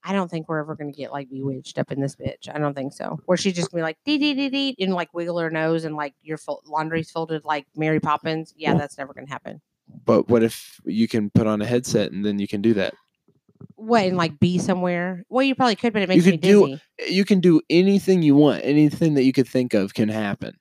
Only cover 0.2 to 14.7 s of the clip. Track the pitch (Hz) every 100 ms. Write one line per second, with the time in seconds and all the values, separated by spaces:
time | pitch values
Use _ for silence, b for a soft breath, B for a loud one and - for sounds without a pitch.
0.2 | 175 170 156 156 151 151 147 139 123 139
1.2 | 135 135 135 131 - - 139 - 139 -
2.2 | 135 - - 151 147 139 135 - - 160
3.2 | - 180 202 175 170 170 160 160 - 294
4.2 | 294 269 277 277 277 262 190 180 165 175
5.2 | 170 175 165 160 160 165 160 151 147 _
6.2 | 151 156 - 143 _ 151 156 165 160 170
7.2 | 160 160 151 151 - 135 156 156 151 151
8.2 | 160 160 160 _ 151 139 147 - 135 143
9.2 | 135 131 - - _ _ _ - - 113
10.2 | - 117 113 - - - - 101 113 117
11.2 | 104 - 110 107 107 123 123 113 101 90
12.2 | 101 101 101 104 107 104 95 - _ _
13.2 | _ _ _ _ - - 220 233 185 180
14.2 | 165 151 175 180 -